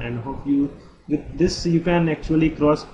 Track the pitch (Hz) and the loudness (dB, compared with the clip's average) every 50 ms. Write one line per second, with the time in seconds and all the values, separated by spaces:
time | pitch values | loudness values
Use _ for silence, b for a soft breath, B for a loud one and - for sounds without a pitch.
0 | 120 117 120 120 110 139 135 - - 139 143 139 143 139 - B B B B B | -6 -8 -6 -8 -8 -8 -10 -8 -2 0 0 0 0 -2 -4 B B B B B
1 | _ - 147 147 - - - - 165 180 - - - 175 170 165 170 180 175 175 | _ -4 -4 -4 -4 -6 -2 0 0 0 0 0 0 2 2 2 2 2 2 2
2 | 170 160 151 151 - - 156 160 160 156 156 - 147 147 151 147 - - | 2 2 0 -2 -2 0 2 2 2 2 2 2 2 2 2 2 0 -8